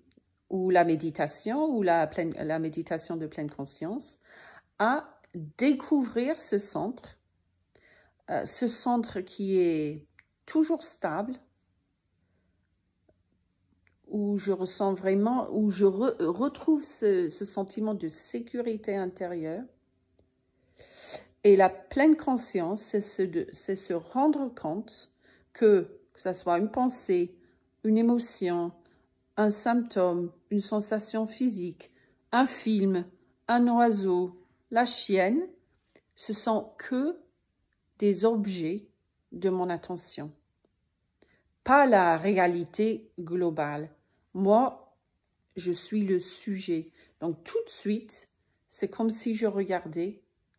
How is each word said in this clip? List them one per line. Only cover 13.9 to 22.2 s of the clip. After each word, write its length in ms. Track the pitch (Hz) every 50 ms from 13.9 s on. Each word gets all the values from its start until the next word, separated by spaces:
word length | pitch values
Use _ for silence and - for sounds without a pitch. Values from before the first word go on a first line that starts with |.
| _ _ _ -
où 300 | - 208 208 202 202 196
je 140 | 196 202
ressens 420 | 196 185 185 180 - - 202 196 196
vraiment, 560 | 185 185 190 196 196 208 226 247 254 - -
où 200 | - 214 214 208
je 140 | 190 175 202
re-, 380 | 196 190 196 240 269 - - 175
retrouve 600 | 160 175 180 247 285 - - - - 311 294 -
ce, 460 | - - - 226 208 196 180 175 156
ce 160 | - - 208
sentiment 500 | 196 - 202 196 190 - 226 214 214 214
de 120 | 190 - 160
sécurité 880 | - - - - - 240 233 - - 240 240 240 220 214 220 - 202
intérieure. 680 | 196 190 185 185 - 185 175 175 170 160 156 165 196 262 247 _ _ _ _ _ _ _ _ _ _ _ _ _ _ _ _ _ _ _ _ _ - - - - - - - - - - _ _ _ -
Et 120 | 202 202
la 140 | 190 190 185
pleine 460 | - - - - - - 277 311 311
conscience, 640 | 311